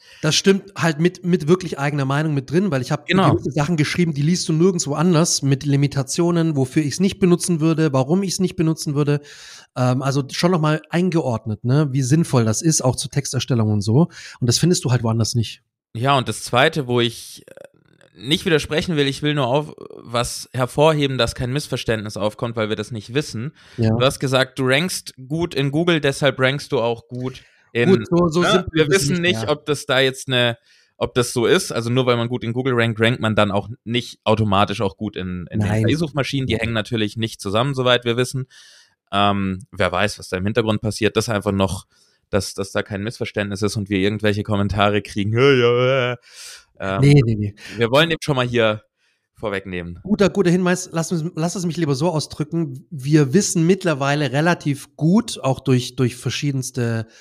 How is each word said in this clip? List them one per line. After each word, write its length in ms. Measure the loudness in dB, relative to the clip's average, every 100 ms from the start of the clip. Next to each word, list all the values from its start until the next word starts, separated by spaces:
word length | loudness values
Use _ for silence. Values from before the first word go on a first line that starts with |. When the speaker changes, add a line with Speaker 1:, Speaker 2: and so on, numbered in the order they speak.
| _ -6
Speaker 1:
Das 120 | -2 0
stimmt 380 | 4 2 0 -4
halt 220 | -2 2
mit, 280 | 0 0 -2
mit 200 | 0 2
wirklich 320 | 0 0 -6
eigener 280 | -4 -2 -2
Meinung 260 | 0 0
mit 180 | -2 -2
drin, 200 | -2 0
weil 100 | -2
ich 100 | -2
hab 140 | -6 -2
Speaker 2:
Genau. 280 | 2 4
Speaker 1:
gewisse 180 | 2 0
Sachen 260 | -2 0 2
geschrieben, 380 | 0 0 0 0
die 80 |
liest 260 | 0 0 0
du 60 | 2
nirgendwo 400 | 2 2 -2 0
anders, 480 | 2 4 4 0
mit 240 | 0 0 2
Limitationen, 880 | 2 2 -2 -4 0 0 2 2 0
wofür 260 | 0 0
ich's 180 | -2 0
nicht 180 | 0 2
benutzen 420 | 2 4 2 0
würde, 320 | 2 2 2
warum 300 | 2 2 2
ich's 180 | 0 -2
nicht 160 | -2 0
benutzen 380 | 0 0 -2 0
würde. 260 | 0 0 -2 -20 -20 -20 -12 -2
Ähm, 240 | 0 2
also 240 | 0 -2 -2
schon 220 | 0 2
nochmal 280 | 4 2 0 0
eingeordnet, 760 | 0 2 0 0 -2 -4 -4 0
ne, 240 | 2 2
wie 100 | 0
sinnvoll 440 | 2 2 4 2 2
das 160 | 2
ist, 180 | 0 2
auch 160 | 2 0
zur 140 | -4
Texterstellung 600 | -6 -4 -4 -2 0 2
und 120 | 0
so. 260 | 2 4 2 0 -18 -6
Und 60 | 0
das 120 | 2
findest 280 | 2 0 0
du 40 |
halt 120 | 0
woanders 320 | 0 0 0 -2
nicht. 280 | -4 -6 _ _ _ -4
Speaker 2:
Ja, 220 | 0 0
und 140 | 0
das 140 | -6 -2
Zweite, 420 | 2 2 2 -2
wo 160 | 0
ich, 420 | 0 -2 -16 -20 -20
äh, 60 | -20 -20 _ _ _ _ -12
nicht 240 | -2 -2 2
widersprechen 520 | 0 0 -4 -2 0
will, 100 | 0
ich 160 | -2
will 100 | -2 -2
nur 120 | 0
auf-, 300 | -2 -4 -10 -18 -18
was 540 | -6 -4 -4 -6 -8
hervorheben, 640 | -4 -2 2 4 4 0 0
dass 180 | -2 -2
kein 160 | -4
Missverständnis 640 | -4 -4 -6 -2 -4 -4 -4
aufkommt, 400 | -4 -4 -6 -4
weil 120 | -4
wir 60 | -4
das 160 | -6
nicht 240 | -10 -6 -6
wissen. 380 | -6 -6 -10 -12 -12 -2
Speaker 1:
Ja. 140 | 0
Speaker 2:
Du 140 | 2 2
hast 140 | 0
gesagt, 400 | 0 0 0 -2
du 80 | 0
rankst 480 | 0 0 -6 -12 -16 -8
gut 260 | -4 -4 -2
in 160 | -2
Google, 300 | 0 2 2
deshalb 400 | 0 0 0 0
rankst 320 | 0 -2 -4
du 80 | -2
auch 260 | -2 -4 -8
gut 380 | -10 -10 -10 -20 _ _
in, 180 | 0 4
Speaker 1:
Gut, 180 | 4 4
so, 160 | 2 2
so 140 | 2
Speaker 2:
ne? 100 | 2
Speaker 1:
simpel 200 | 2 2
Speaker 2:
Wir 160 | 0 4
Speaker 1:
ist 0 |
es 140 | 2
Speaker 2:
wissen 200 | 2 0
Speaker 1:
nicht, 140 | 0 0
Speaker 2:
nicht, 60 | 0
Speaker 1:
ja. 60 |
Speaker 2:
ob 160 | -2 -2
das 200 | -4 0
da 140 | 2
jetzt 260 | 2 0 -2
eine, 320 | 0 0 -2 _ _ _ -6
ob 180 | -4 0
das 180 | 0
so 140 | 2 2
ist. 240 | 2 0
Also 200 | -6 -2
nur 160 | 0 2
weil 100 | 2
man 100 | 0
gut 160 | -4
in 120 | -6 -4
Google 200 | -2 0
rankt, 260 | 0 2
rankt 200 | 2 2
man 160 | 0 2
dann 160 | 2
auch 160 | 0 -4 -10 -6
nicht 340 | -4 -4 -6 0
automatisch 560 | 2 2 2 2 0
auch 160 | -4 -4
gut 180 | -8 -8
in, 320 | -8 -8 -6
in 80 | -4
den 80 | 0
Speaker 1:
Nein. 160 | 0 0
Speaker 2:
K-I-Suchmaschinen. 640 | 0 -2 -4 -4 -2 -2
Die 80 | -2
hängen 160 | -2
natürlich 440 | -4 -2 -2 -4 -4
nicht 240 | -6 -6
zusammen, 340 | -4 0 0 0
soweit 300 | 2 2 2
wir 120 | -2
wissen. 300 | -2 -4 -10 -14 -20 -20 _ _ _
Ähm, 480 | 0 2 2 -2 -4 -8
wer 220 | -2 0
weiß, 260 | 0 -2 -4
was 100 | -8
da 100 | -4
im 60 | -2
Hintergrund 360 | 0 0 0
passiert. 360 | -2 -2 0 0
Das 120 | 0
einfach 240 | -2 0
noch, 340 | 2 0 -2 -12 _ _ _ _
dass, 240 | -4 -4 -6
dass 180 | -6
da 100 | -6
kein 220 | -4 -6 -6
Missverständnis 580 | -8 -8 -6 -6 -2
ist 140 | -4 -4
und 120 | -2
wir 120 | 0
irgendwelche 420 | 0 0 -2 -2
Kommentare 600 | -2 -2 0 0 2 0
kriegen. 360 | -2 -4 -2 2 4 4 4 2 2 2 0 -4 _ -20 -20 -20 _ -10
Ähm, 200 | -6 2
Speaker 1:
Nee, 200 | 6 6 4
nee, 100 | 0
nee. 200 | -4 -6 -12 -4
Speaker 2:
wir 140 | 0
wollen 180 | 2 2
dem 100 | 0
schon 160 | -2 -2
mal 100 | 0
hier 360 | 2 2 0 -8 _ _ _ _ _
vorwegnehmen. 640 | -6 -6 -6 -8 -8 -10 -4
Speaker 1:
Guter, 240 | 2 2
guter 200 | 2 2
Hinweis. 400 | 2 2 -2 -4
Lass 180 | -6 -4
uns, 220 | -4 -4 -4
lass 220 | -4 -4
es 100 | -6
mich 100 | -2
lieber 200 | -2 0
so 120 | 0
ausdrücken. 800 | -2 -4 -8 -6 -4 -6 -8 -14
Wir 440 | -10 2 4 6
wissen 340 | 2 2 2 2
mittlerweile 640 | 2 2 0 0 0 0
relativ 640 | 2 2 0 0 -4 -6 -2
gut, 460 | 2 2 2 -2
auch 160 | -2 -2
durch, 380 | 2 2 2 -2
durch 180 | -2 -2
verschiedenste 920 | -6 -4 -4 -4 -4 -4 -2 -2 -6 -12